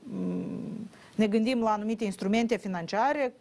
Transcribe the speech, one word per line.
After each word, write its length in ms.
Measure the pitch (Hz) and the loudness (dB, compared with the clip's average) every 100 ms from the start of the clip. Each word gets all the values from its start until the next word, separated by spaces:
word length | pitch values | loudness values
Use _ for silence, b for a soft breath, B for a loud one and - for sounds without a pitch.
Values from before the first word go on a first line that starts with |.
mm, 880 | - 190 185 180 - - - - - B B | -8 -4 -2 -2 -4 -6 -8 -8 -10 B B
ne 120 | - 214 | 0 2
gândim 340 | 220 220 247 | 4 2 2
la 100 | 220 | 2
anumite 320 | 208 214 220 | 0 -2 -2
instrumente 520 | 214 185 196 226 233 220 | -2 -2 2 2 4 0
financiare, 760 | 202 180 165 196 262 302 254 - | -2 -6 -2 2 2 2 -2 -4